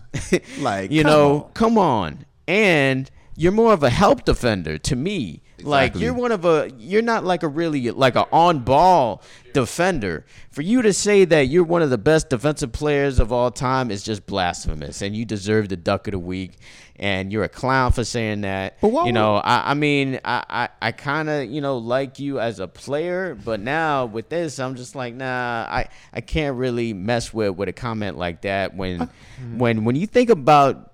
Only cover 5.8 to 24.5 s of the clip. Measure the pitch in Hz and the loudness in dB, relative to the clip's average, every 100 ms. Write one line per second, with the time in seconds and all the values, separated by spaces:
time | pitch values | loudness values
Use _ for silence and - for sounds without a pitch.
5.8 | 127 - 226 247 247 214 170 156 95 131 | 2 0 -2 -2 -2 0 2 2 0 -8
6.8 | 107 208 233 226 175 180 165 139 170 147 | -2 0 2 -2 0 -2 -2 -2 -2 -2
7.8 | 120 101 131 110 101 147 175 156 120 135 | -2 2 2 2 2 4 4 2 2 4
8.8 | 180 175 120 92 - - - 147 117 - | 6 4 2 -4 -14 -20 -4 -2 -2 0
9.8 | 180 160 101 80 - - - - 165 254 | -2 0 -4 -6 -10 -20 -16 -8 0 2
10.8 | 214 180 202 202 180 160 131 165 165 170 | 2 2 4 4 6 4 4 2 2 2
11.8 | 156 123 117 156 - 127 143 147 135 - | 2 2 4 2 2 -2 -2 -2 -6 -4
12.8 | 151 143 139 127 117 123 123 117 127 131 | -2 0 0 2 2 2 0 0 -2 0
13.8 | 123 101 - 104 - 95 87 82 - 78 | -2 -4 -6 -6 -4 -2 -2 -2 -6 -6
14.8 | 73 - 101 107 117 107 92 107 101 92 | -8 -8 -6 -6 -6 -6 0 0 0 -4
15.8 | 85 98 - 98 87 92 92 - - - | -2 -2 -2 -8 -6 -8 -8 -14 -20 -20
16.8 | - - 101 95 95 107 90 - 127 131 | -20 -8 -4 -4 -2 -2 -4 -4 0 2
17.8 | 123 - 113 120 110 104 101 95 95 - | 2 -2 -4 -4 -4 -4 -4 -4 -6 -2
18.8 | 214 262 349 113 107 104 - 120 - 143 | 0 2 0 2 2 2 2 0 2 0
19.8 | 147 143 135 131 - 120 - 110 120 - | 2 0 0 -4 -4 -6 -4 -6 -6 -4
20.8 | 110 120 143 151 156 151 120 147 139 127 | -6 -6 -4 -4 -2 -4 -4 -6 -4 -4
21.8 | 113 127 135 135 139 135 113 98 90 - | -2 -2 -2 -8 -6 -4 -4 -6 -10 -12
22.8 | - 143 170 180 185 117 113 110 110 151 | -8 -6 -4 -6 -6 -8 -8 -6 -4 -2
23.8 | 160 139 123 110 - 165 165 | -2 -2 -4 -8 -8 -6 -6